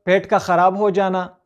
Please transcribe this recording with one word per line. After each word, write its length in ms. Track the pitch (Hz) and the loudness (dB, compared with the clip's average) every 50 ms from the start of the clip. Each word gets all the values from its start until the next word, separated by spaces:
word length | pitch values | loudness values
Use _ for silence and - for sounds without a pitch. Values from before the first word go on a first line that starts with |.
| _ | _
पेट 200 | 180 185 196 190 | 0 0 0 0
का 120 | - 214 190 | 0 -2 -2
ख़राब 360 | - 190 175 170 180 185 190 202 | 0 0 0 2 2 2 2 0
हो 120 | 214 202 | -2 0
जाना, 340 | 175 202 196 185 185 185 180 - - _ _ | 0 0 -2 -2 -2 -4 -6 -8 -14 _ _